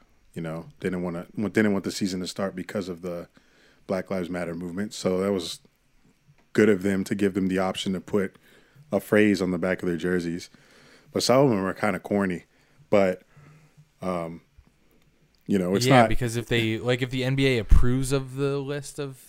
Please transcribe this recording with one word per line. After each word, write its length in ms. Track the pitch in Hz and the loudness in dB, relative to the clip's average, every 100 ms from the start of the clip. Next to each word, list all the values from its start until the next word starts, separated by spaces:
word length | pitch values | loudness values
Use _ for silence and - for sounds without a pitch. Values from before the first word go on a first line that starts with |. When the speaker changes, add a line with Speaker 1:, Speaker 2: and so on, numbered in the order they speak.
| _ _ _ | _ _ _
Speaker 1:
you 80 | - | -10
know, 260 | 82 80 85 - | -8 -10 -12 -8
didn't 220 | 98 90 | -8 -6
wanna, 240 | 87 87 - - | -6 -8 -12 -6
didn't 380 | 113 - 107 | -2 2 2
want 100 | 98 | 2
the 80 | 92 | -4
season 280 | - 98 92 | -6 -4 -4
to 80 | 87 | -8
start 280 | - 98 92 | -8 -8 -8
because 320 | 87 107 90 | -10 -8 -8
of 140 | 85 | -10
the 260 | 87 85 87 _ _ _ _ _ - | -10 -10 -14 _ _ _ _ _ -6
Black 240 | 95 90 | -6 -4
Lives 180 | 95 85 | -6 -6
Matter 240 | 90 87 | -6 -6
movement. 400 | 85 90 87 107 | -8 -8 -8 -8
So 260 | - - 92 | -4 -2 0
that 100 | 98 | 0
was 280 | 98 85 - _ _ _ _ _ _ _ _ _ | -2 -6 -12 _ _ _ _ _ _ _ _ _
good 160 | - 107 | 2 4
of 140 | 98 | 4
them 200 | 98 95 95 | 0 -2 -2
to 100 | 104 | -2
give 180 | 101 | 0
them 140 | 95 95 | 0 -2
the 120 | 92 | 0
option 340 | 92 92 - | -2 -4 -6
to 80 | 92 | -6
put 340 | - 104 95 - _ _ _ _ - | -4 -4 -4 -10 _ _ _ _ -6
a 80 | 98 | -6
phrase 420 | - 107 107 95 | 2 4 6 4
on 100 | 92 | 0
the 60 | 90 | -2
back 240 | 92 90 | -2 -2
of 40 | 92 | -2
their 100 | 85 | -2
jerseys. 520 | 90 90 87 85 - _ _ _ - - _ | -2 -2 -2 -8 -12 _ _ _ -20 -20 _
But 100 | 98 | -4
some 220 | - 123 | 2 4
of 60 | 143 | 4
them 140 | 104 95 | 2 -2
are 80 | |
kinda 260 | 90 107 92 | -2 -2 -4
corny. 460 | - 101 98 87 - _ _ _ _ | -2 -2 0 -4 -10 _ _ _ _
But, 320 | 104 95 92 _ - - - _ _ _ _ | 2 4 0 _ -20 -20 -20 _ _ _ _
um, 400 | 92 90 85 85 _ - _ _ _ _ _ _ _ _ - | -6 -6 -6 -12 _ -20 _ _ _ _ _ _ _ _ -2
you 140 | 98 | -2
know, 160 | 90 98 | 2 0
it's 100 | 123 | 6
Speaker 2:
Yeah, 160 | 135 | 6
Speaker 1:
not 80 | 110 | 6
Speaker 2:
because 280 | - 123 113 | 4 0 -4
if 100 | 110 | -2
they, 300 | 120 113 110 | 0 0 -2
like, 240 | 120 127 | -2 -2
if 80 | 127 | -2
the 140 | 131 | -4
N 120 | 127 135 | -2 2
B 120 | 135 | 2
A 100 | 123 | 2
approves 520 | 101 - 123 127 131 | 8 8 8 4 0
of 240 | 139 131 131 | -2 -4 -4
the 220 | 139 143 | -4 -4
list 380 | 139 143 139 - | -6 -10 -10 -10
of 200 | 139 131 | -10 -12